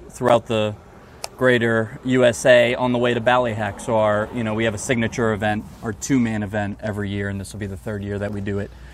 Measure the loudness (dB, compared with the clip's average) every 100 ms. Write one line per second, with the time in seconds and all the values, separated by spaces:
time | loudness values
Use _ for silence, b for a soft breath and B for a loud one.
0 | -10 -2 2 2 2 0 0 -4 -16 B
1 | B B -16 0 2 4 4 2 0 -6
2 | 0 4 4 4 6 6 6 2 0 2
3 | 2 2 2 2 2 -2 -6 -6 -2 2
4 | 2 2 -2 -4 -2 0 -2 -2 -2 0
5 | 0 0 0 0 0 -2 -6 -10 -10 -8
6 | 0 2 2 -2 -4 -4 -4 -6 -8 -6
7 | -4 -4 -4 -6 -10 -10 -10 -8 -8 -8
8 | -6 -6 -6 -6 -4 -4 -6 B B